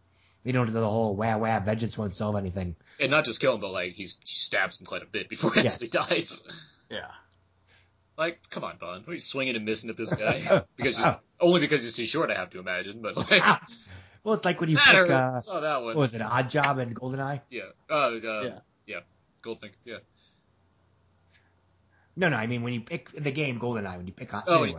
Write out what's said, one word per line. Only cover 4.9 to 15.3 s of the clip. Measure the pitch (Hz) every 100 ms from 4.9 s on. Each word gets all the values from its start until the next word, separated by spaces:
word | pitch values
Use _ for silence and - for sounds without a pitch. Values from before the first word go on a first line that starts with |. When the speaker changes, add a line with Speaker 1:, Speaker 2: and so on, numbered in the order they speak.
| 90
Speaker 2:
a | 87
bit | 104 92
before | - -
he | -
Speaker 1:
Yes. | 123 -
Speaker 2:
actually | 117
dies. | 180 - 165 - - - - - _ _
Speaker 3:
Yeah. | 104 - - _ _ _ _ _ _ _ _ _ -
Speaker 2:
Like, | 165 170 _
come | 175
on, | 110 87
Bond. | 85 90 117
What |
are |
you | 170
swinging | - 135 131 117
and | 107
missing | 110 113
at | 110
this | 110
guy? | - 107 - - 180 -
Speaker 1:
<laughs> | -
Speaker 2:
Because | 139 113
you, | 151 - _ -
only | 175 175
because | - 147
he's | 117 117
too | 110
short, | 151 139
I | 98
have | 90
to | 92
imagine. | 92 90 95 110
But, | 107 92
like, | 107 -
Speaker 1:
<laughs> | 208 175 - - - - - -
Well, | 214 214
it's | 180
like | 170
when | 165
you | 156
Speaker 2:
that | 285
Speaker 1:
pick, | 202
Speaker 2:
hurt. | 180
Speaker 1:
uh, | 135 127